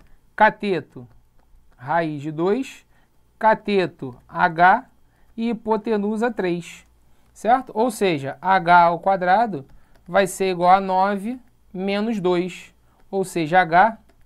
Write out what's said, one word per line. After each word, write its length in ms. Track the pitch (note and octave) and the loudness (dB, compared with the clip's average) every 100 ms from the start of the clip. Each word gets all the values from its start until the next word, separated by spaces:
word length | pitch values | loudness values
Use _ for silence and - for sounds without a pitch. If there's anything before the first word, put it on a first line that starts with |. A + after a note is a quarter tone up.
| _ - _ - | _ -20 _ 2
cateto 720 | G#3+ G#3 G#3 E3+ - - B2 _ _ _ _ _ _ _ | 2 2 -4 -6 -6 -18 -20 _ _ _ _ _ _ _
raiz 440 | B2+ E3 E3 D3+ | -4 -4 -2 -6
de 80 | D3 | -10
dois, 560 | D#3 F3 A3 C4+ - _ _ _ _ _ _ | -4 -2 -2 -4 -14 _ _ _ _ _ _
cateto 720 | A3 G#3+ G#3 G3+ E3+ - C3 A#2+ _ | 0 0 0 -2 -2 -6 -16 -16 _
H 580 | E3+ F3+ D#3+ F3+ A3+ - _ _ _ _ - | -2 -2 4 4 4 -2 _ _ _ _ -8
e 140 | A3+ | -6
hipotenusa 800 | A#3 G#3+ A3 A3+ G#3+ G3+ G#3+ A#3+ | -6 -4 -4 -2 -2 -2 -2 -4
três, 560 | A3+ F#3 F3 E3+ - _ _ _ _ _ | -2 -4 -4 -8 -20 _ _ _ _ _
certo? 380 | - G3+ B3+ - | -8 0 0 0
Ou 160 | G#3+ B3 | -2 -2
seja, 480 | - G3 D3+ C3+ - | 0 -2 -2 -6 -8
H 400 | F#3 F#3+ E3+ F3 | 0 0 6 6
ao 180 | E3+ E3+ | 6 2
quadrado 680 | F#3 F#3+ F3+ G3 A#3 D#3+ C3+ - _ _ - | -2 0 2 2 0 -4 -12 -20 _ _ -2
vai 220 | F3+ F#3+ | 0 0
ser 240 | - F#3+ | -2 -4
igual 200 | F3+ F3 | 0 4
a 100 | F#3+ | 4
nove 580 | F#3+ F#3 G3 G3+ G3+ B3+ - _ _ | 2 0 0 -2 -8 -12 -16 _ _
menos 460 | F3+ G3 G3+ A3 G#3+ | -8 -4 -4 -4 -2
dois, 560 | F3+ F3+ F3+ F3 - _ _ _ _ | -2 -2 -2 -8 -20 _ _ _ _
ou 140 | G3 | -6
seja, 380 | F#3+ E3+ D#3 F#3 | -6 -4 0 2
H 360 | F3 E3+ G#3+ A3 _ _ | 4 4 4 0 _ _